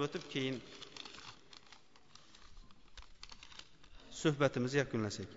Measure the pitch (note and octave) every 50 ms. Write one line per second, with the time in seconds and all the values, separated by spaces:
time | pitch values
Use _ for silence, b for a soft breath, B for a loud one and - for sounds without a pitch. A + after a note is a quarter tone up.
0 | C#3+ D3 - F3+ - - - C#3+ C3 C3 C3 A#2 - - - - - - - -
1 | - - - - - - - - - - - - - - - - - - - -
2 | - - - - - - - - - - - - - - - - - - - -
3 | - - - - - - - - - - - - - - - - - - - -
4 | - - - - - D#3+ C#3+ C3+ D3 C3 - C3 B2 B2+ C3+ C#3+ C3 - - A2+
5 | G#2+ G#2 - - F#2+ - -